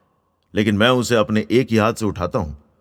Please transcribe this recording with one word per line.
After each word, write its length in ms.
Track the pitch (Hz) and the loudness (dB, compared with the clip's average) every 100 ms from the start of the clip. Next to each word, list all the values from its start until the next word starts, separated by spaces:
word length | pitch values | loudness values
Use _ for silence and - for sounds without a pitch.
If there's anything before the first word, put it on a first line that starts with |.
| _ _ _ _ _ | _ _ _ _ _
लेकिन 220 | 101 110 101 | -2 0 2
मैं 140 | 120 | 2
उसे 260 | 127 117 113 | 2 2 0
अपने 300 | 107 107 - | 0 -2 0
एक 180 | 120 127 | 0 2
ही 60 | 110 | 0
हाथ 160 | 110 | 0
से 140 | 110 107 | -2 -6
उठाता 320 | 80 87 120 | -4 -4 -4
हूं 160 | 76 71 _ _ | -6 -10 _ _